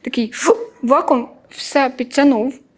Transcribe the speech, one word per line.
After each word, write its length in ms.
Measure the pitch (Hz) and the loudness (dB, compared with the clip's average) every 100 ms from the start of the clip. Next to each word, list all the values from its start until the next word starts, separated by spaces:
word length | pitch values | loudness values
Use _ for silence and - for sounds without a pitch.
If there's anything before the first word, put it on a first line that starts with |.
такий, 300 | - 254 220 | -6 -6 -6
фу, 260 | - - 453 - _ | -4 0 0 0 _
вакуум 480 | 233 285 320 262 233 - _ | 2 2 2 0 -2 -14 _
все 400 | - - 285 269 | -14 -4 0 -2
підтягнув. 720 | 254 247 - 285 240 247 - _ | -4 -6 2 2 2 -2 -8 _